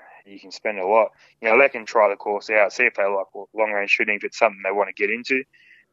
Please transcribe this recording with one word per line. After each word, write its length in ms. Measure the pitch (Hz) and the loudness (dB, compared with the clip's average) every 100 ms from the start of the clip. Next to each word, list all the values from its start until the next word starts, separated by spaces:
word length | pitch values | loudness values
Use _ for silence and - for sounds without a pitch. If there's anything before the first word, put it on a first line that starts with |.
| - - _ | -14 -20 _
You 120 | 98 | -20
can 120 | 95 | -20
spend 280 | - 113 104 | -10 -8 -4
a 80 | 92 | 2
lot. 260 | 110 107 - _ _ | 2 2 -2 _ _
You 80 | 113 | 2
know, 100 | 110 | 4
they 100 | 139 | 4
can 180 | 123 107 | 0 -4
try 240 | 117 104 | 2 2
the 60 | 101 | 2
course 340 | - 104 - | -4 -6 -2
out, 220 | 107 98 | 2 2
see 120 | - | 2
if 100 | 104 | 0
they 100 | - | 0
like 220 | 98 98 95 107 98 | -2 -2 -6 -12 -12
long 180 | 104 107 | -4 -2
range 180 | 104 101 | -2 -2
shooting, 260 | - 110 101 | 0 0 -2
if 80 | |
it's 140 | 104 - | -6 0
something 220 | 117 98 | 0 0
they 80 | 98 | -2
wanna 200 | 101 98 | -2 -2
get 180 | 95 104 | -2 -4
into. 340 | 113 123 131 127 _ _ - _ | -4 -4 -4 -4 _ _ -20 _